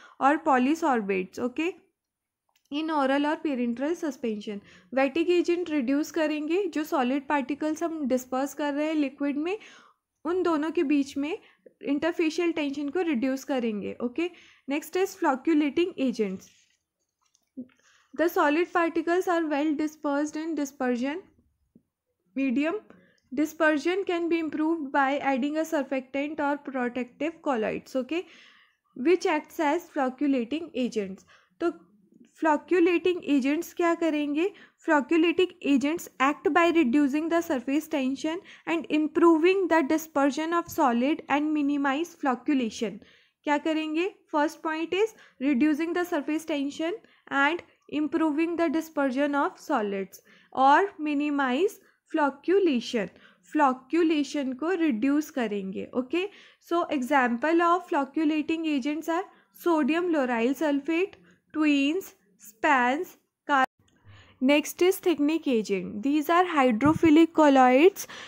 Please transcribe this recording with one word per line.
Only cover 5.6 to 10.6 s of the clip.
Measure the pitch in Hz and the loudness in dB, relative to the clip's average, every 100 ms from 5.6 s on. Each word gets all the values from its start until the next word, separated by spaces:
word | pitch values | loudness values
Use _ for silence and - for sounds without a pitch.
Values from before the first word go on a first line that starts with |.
| 330 | -2
रिड्यूस | 302 233 277 311 | -2 0 -2 -2
करेंगे, | 330 302 302 302 359 381 | -2 -2 -2 -2 -2 -2
जो | 294 | -4
सॉलिड | 302 320 247 277 - | -2 -2 0 -2 -2
पार्टिकल्स | 294 254 277 302 311 | -2 -2 -4 -4 -4
हम | 339 320 262 | -6 -4 -2
डिस्पर्स | 254 - 262 277 | -2 -2 -4 -4
कर | - 294 | -4 -4
रहे | 277 311 | -2 -2
हैं | |
लिक्विड | 311 269 - 285 285 | 0 -2 -2 -4 -2
में, | 330 427 - - - _ _ _ | -4 -6 -10 -20 -20 _ _ _
उन | 302 370 | -4 0
दोनों | 349 311 | 0 0